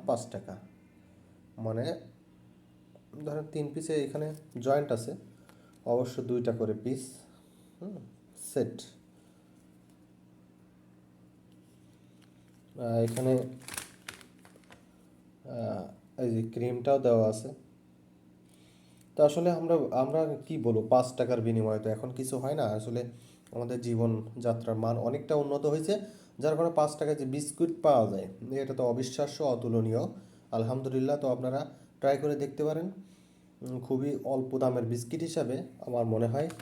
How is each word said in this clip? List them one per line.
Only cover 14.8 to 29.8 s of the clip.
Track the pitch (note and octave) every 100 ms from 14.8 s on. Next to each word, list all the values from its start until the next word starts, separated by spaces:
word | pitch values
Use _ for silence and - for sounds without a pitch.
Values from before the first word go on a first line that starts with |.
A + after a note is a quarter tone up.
| - - - - - -
আহ, | C3+ A#2+ A2 G#2+ - - - -
এই | B2
যে | A2+ A2+
ক্রিমটাও | A#2+ A#2 B2 C3 C3+
দেওয়া | B2+ A#2 A2
আছে। | A2+ A#2 - - - - - - - - - - - - - - - - -
তো |
আসলে | D3 D#3+ F3
আমরা, | E3 E3 E3 C3+ B2+
আমরা | C3+ D#3 D#3+ C#3+ -
কি | D#3+
বলবো, | A#2 A2 G#2+
পাঁচ | B2+ B2+ -
টাকার | A#2+ A#2+
বিনিময়ে | A2+ A2+ A2 G#2+
তো | A2
এখন | G#2+ B2+
কিছু | B2+ C3 C3
হয় | C3+
না। | D3+
আসলে | A2 G#2+ A2+ A#2+ A#2 - - - -
আমাদের | A#2+ A#2+ B2
জীবনযাত্রার | A#2 A2+ A2+ A2 A2 B2 A#2 A#2 A#2 A2
মান | A2+ A#2
অনেকটা | A2+ C#3+ -
উন্নত | D3+ C#3+ C#3+ D3
হয়েছে, | D#3 D#3+ G#3 - - - -
যার | D3 D#3
কারণে | E3+
পাঁচ | D#3+ D3+ D3+
টাকায় | D3+ D3
যে |
বিস্কুট | C3 C#3 D3 - E3 -
পাওয়া | D#3 C3 G#2
যায়, | G2 F#2+ - A#2+ C3+
এটা | C3+
তো | C3
অবিশ্বাস্য, | B2 A#2+ B2+ - C#3+ -
অতুলনীয়। | D3 B2 B2 A2+